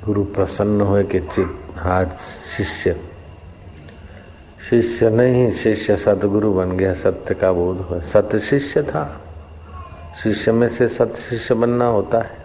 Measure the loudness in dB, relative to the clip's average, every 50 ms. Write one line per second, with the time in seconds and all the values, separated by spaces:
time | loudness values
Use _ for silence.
0 | -2 -2 0 0 0 -2 0 -2 -2 -2 0 -2 0 2 2 2 2 2 4 2
1 | 2 2 0 -2 -2 -2 -2 0 0 0 -2 -10 -14 -14 -12 -6 -2 0 2 2
2 | 2 0 -2 -10 -14 -16 -16 -16 -14 -12 -6 -6 -6 -6 -6 -2 0 0 0 0
3 | -6 -14 -16 -18 -20 -20 -20 -20 -20 -20 -20 -20 -20 -20 -20 -18 -20 -20 -20 -20
4 | -20 -20 -20 -20 -20 -20 -20 -20 -20 -20 -20 -18 -4 2 4 4 4 2 0 2
5 | 4 4 6 6 4 6 6 4 4 4 2 2 0 0 0 0 2 0 0 2
6 | 4 2 2 4 2 2 2 2 2 2 2 2 0 0 0 0 2 0 0 2
7 | 0 -2 -2 -2 -4 -6 -2 2 2 2 2 2 0 0 -2 -4 -4 -4 -4 -6
8 | -6 2 2 2 4 4 0 -2 0 0 0 0 0 0 -2 -2 -2 0 -4 -4
9 | -4 -6 -8 -14 -16 -18 -18 -18 -18 -18 -20 -20 -20 -18 -16 -16 -16 -16 -18 -18
10 | -18 -18 -16 -4 -2 -2 -2 0 2 2 4 4 4 2 2 2 0 0 4 2
11 | 0 0 0 -10 -8 -6 -6 -6 0 0 0 2 2 2 2 2 2 2 2 2
12 | 0 2 0 0 0 -2 -10 -16